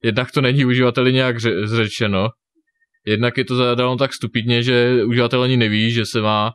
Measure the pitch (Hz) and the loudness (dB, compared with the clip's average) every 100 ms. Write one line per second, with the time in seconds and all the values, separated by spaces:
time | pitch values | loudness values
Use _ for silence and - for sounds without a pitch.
0 | 120 107 123 147 131 139 127 123 127 120 | -2 -2 -2 -2 0 2 2 2 2 2
1 | 127 127 127 117 113 92 107 117 107 - | 2 2 0 -2 -2 -2 -2 -2 -2 -2
2 | 110 98 107 - _ _ _ _ _ _ | -2 0 -2 -6 _ _ _ _ _ _
3 | - 107 120 120 127 127 123 120 123 127 | -4 0 0 -2 -2 0 0 0 0 0
4 | 131 - 117 120 113 120 120 123 120 127 | -4 -4 -6 -4 0 0 2 2 4 2
5 | 110 120 120 127 127 127 110 107 113 117 | 2 0 0 0 0 2 2 2 0 0
6 | 107 117 107 107 107 | -2 -2 0 0 -2